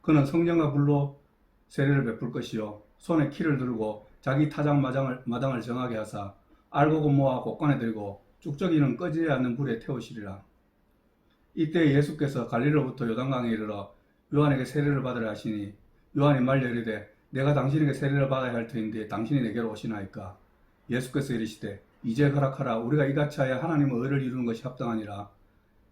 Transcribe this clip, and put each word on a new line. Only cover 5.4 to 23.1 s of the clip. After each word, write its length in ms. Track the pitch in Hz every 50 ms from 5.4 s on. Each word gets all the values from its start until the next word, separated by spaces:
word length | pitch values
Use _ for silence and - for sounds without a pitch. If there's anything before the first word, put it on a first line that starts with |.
| 135 135 127 117
정하게 380 | 110 123 120 127 127 120 113
하사 360 | 110 107 104 - 104 101 98 - _ _ _ _ _ _ _
알곡은 440 | - 143 147 156 156 156 151 147 139
모아 280 | 139 135 131 127 123
곳간에 360 | - 113 110 - 160 147 135
들고 480 | 113 113 113 107 107 101 101 98 - _ _ _ _
쭉저기는 560 | - 165 143 - 190 175 165 151 143 123 117
꺼지지 340 | - 175 170 151 165 165 156
않는 280 | 139 127 127 123 117
불에 220 | 135 139 127 113 113
태우시리라. 600 | - - 135 117 110 - 117 113 101 98 95 98 - _ _ _ _ _ _ _ _ _ _ _ _ _ _ _ _ _ _ _ _ _ _
이때 380 | - 160 156 - 175 160 147 135
예수께서 540 | 147 147 147 - - 147 127 - 123 113
갈릴리로부터 580 | - 123 117 131 147 151 147 127 127 120 - 123
요단강에 420 | 117 113 123 131 135 135 123 120 117
이르러 440 | 110 107 107 107 104 101 98 - - _ _ _ _ _ _ _ -
요한에게 300 | 147 151 143 135 127 127
세례를 400 | - - 147 143 147 143 131 120
받으라 280 | 127 120 120 113 107
하시니, 420 | 104 - - 113 107 104 101 101 - - _ _ _ _ _ _ _
요한이 220 | 135 143 147 143 131
말려 300 | 123 127 135 135 127 123
이르되, 440 | 117 120 110 113 107 101 - - _ _ _ _
"내가 220 | - 131 135 147 143
당신에게 380 | 139 127 139 143 156 156 139
세례를 380 | 127 - 147 135 139 139 135 135
받아야 240 | 135 131 127 123 120
할 140 | 117 113
터인데 420 | - - 117 110 110 113 110 107 -
당신이 320 | 104 101 117 117 143 135
내게로 300 | 120 110 104 120 113 110
오시나이까?" 680 | 107 - - 113 110 104 98 95 - 110 98 92 - - _ _ _ _ _ _ _ _ _ -
예수께서 440 | 117 127 123 - - 147 139 - 123
이르시되, 500 | 110 110 107 - - - 104 101 - - _ _ _
"이제 280 | - 113 113 131 147 139
허락하라. 480 | 139 143 135 135 - - 135 123 113
우리가 280 | 113 120 123 147 151 139
이같이 360 | 135